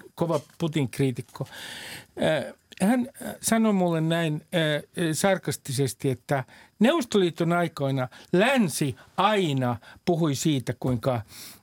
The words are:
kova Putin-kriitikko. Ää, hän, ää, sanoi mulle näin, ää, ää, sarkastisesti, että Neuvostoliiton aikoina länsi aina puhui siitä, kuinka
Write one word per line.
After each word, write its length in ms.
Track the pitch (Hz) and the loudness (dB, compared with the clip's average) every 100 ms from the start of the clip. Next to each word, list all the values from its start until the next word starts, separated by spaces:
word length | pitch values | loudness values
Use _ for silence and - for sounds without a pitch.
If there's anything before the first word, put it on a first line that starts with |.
| - | -16
kova 260 | - 170 156 - - | -4 0 0 -4 -6
Putin-kriitikko. 880 | 165 151 123 - 135 123 - - 135 - - - - - - - | -4 -2 -2 0 -2 -2 -10 -12 -12 -12 -16 -14 -14 -16 -16 -4
Ää, 220 | 165 151 151 - _ - 190 | 0 0 -4 -12 _ -2 2
hän, 200 | 254 240 - | 2 -2 -8
ää, 100 | 214 - | -12 -8
sanoi 320 | - 226 220 | 0 2 4
mulle 280 | 196 175 165 | 4 2 2
näin, 420 | 160 165 165 151 - | 0 0 0 -4 -4
ää, 100 | 180 156 | 0 0
ää, 60 | 147 - - 170 | -2 -4 -4 -2
sarkastisesti, 1000 | 151 196 190 - - - 127 135 - 139 | 0 2 0 -2 -6 -4 -2 -2 -2 -4
että 340 | 123 - 139 - - - - | -4 -2 -4 -4 -14 -20 2
Neuvostoliiton 720 | 226 330 - 208 180 - 165 | 2 4 2 2 2 0 0
aikoina 560 | 175 170 - 139 135 127 - - | 2 0 -2 -2 -2 -4 -8 -2
länsi 640 | 175 233 269 185 - 147 117 - - | 2 4 2 0 0 -2 -4 -6 0
aina 600 | 196 214 170 135 123 117 - - | 2 4 2 0 0 -2 -8 -6
puhui 300 | - 165 165 | -2 2 0
siitä, 400 | 135 160 139 110 120 | 0 0 0 -2 -4
kuinka 420 | 131 120 139 120 - - - - | -4 -2 0 -2 -4 -16 -20 -20